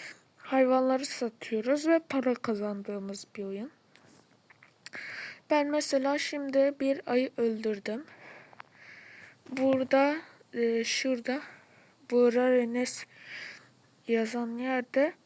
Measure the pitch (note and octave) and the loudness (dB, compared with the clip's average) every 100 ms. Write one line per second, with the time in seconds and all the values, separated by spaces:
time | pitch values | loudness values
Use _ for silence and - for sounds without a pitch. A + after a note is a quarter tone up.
0 | - - _ _ - C4 B3+ C4 C4 C4 | -16 -18 _ _ -2 4 6 6 4 2
1 | C#4 - A#3 - - A3 A3 D4 D#4 E4 | -2 -4 -6 -8 -6 -4 0 0 4 2
2 | D#4+ C#4 B3+ A#3+ - G#3 G#3 G3+ G3+ G3+ | 2 -2 0 -2 -2 -4 -4 -6 -8 -8
3 | G3 G3+ - - G3 G3 B3+ - _ _ | -8 -12 -14 -12 -10 -8 -10 -16 _ _
4 | _ - _ _ _ _ _ _ - - | _ -20 _ _ _ _ _ _ -18 -14
5 | - - - - - D4+ C#4+ D4 D4 C#4 | -12 -12 -14 -16 0 2 4 0 2 0
6 | C4 D4 - D4 C#4 C4+ C#4 C#4 C4+ C#4 | 2 0 -2 -6 0 2 2 2 0 -2
7 | - B3 C4 - A#3 A3 A3 G#3 G3+ A3 | 0 0 0 0 -2 0 -4 -4 -6 -8
8 | D#4 - - - - - - _ - - | -10 -18 -20 -20 -20 -20 -20 _ -20 -20
9 | - - - - - B3+ C4+ C4 C4 C4+ | -20 -20 -20 -20 -12 -2 2 2 2 4
10 | C#4 D#4 - - _ A#3+ A#3 A3+ A#3 - | 4 2 -6 -20 _ -2 0 0 -2 -2
11 | C4+ B3+ A#3 C4+ - - - _ _ _ | 0 -2 -2 -6 -8 -18 -20 _ _ _
12 | - A#3+ B3 A#3 B3+ B3+ A#3 A#3+ B3+ - | -2 4 4 4 4 4 2 -2 -4 -6
13 | - - - - - - - _ _ _ | -14 -20 -18 -16 -16 -18 -20 _ _ _
14 | - A3+ A3 A#3+ A#3 A#3 B3+ B3+ B3 C4 | -2 0 0 -4 -6 -4 -2 -2 0 2
15 | D4+ - | 2 0